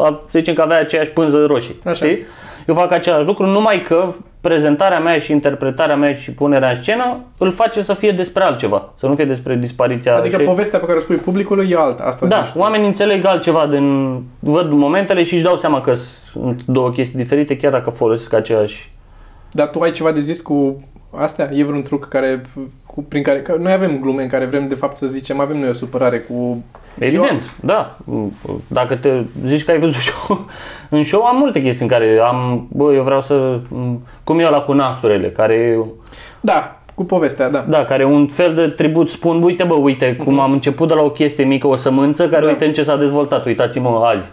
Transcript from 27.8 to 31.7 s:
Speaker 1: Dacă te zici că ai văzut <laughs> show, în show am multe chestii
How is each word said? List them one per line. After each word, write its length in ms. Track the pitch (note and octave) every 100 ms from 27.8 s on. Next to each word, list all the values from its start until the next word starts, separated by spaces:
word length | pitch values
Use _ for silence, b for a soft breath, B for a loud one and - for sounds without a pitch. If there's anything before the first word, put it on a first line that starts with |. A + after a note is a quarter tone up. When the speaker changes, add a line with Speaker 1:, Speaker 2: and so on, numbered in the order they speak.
| - - - A#2 G2+ - - G2 -
Speaker 1:
Dacă 280 | A#2+ A#2+ B2+
te 260 | C#3 C3 A2 C#3 C3
zici 180 | D3+
că 80 | D3
ai 60 | D#3+
văzut 180 | D#3+ B2+ -
<laughs> 40 |
show, 340 | - - F#3+ G3+ B B B B
în 140 | D3+
show 200 | D3 G3+
am 140 | A#3+ B3+
multe 240 | C#4+ F3
chestii 200 | C3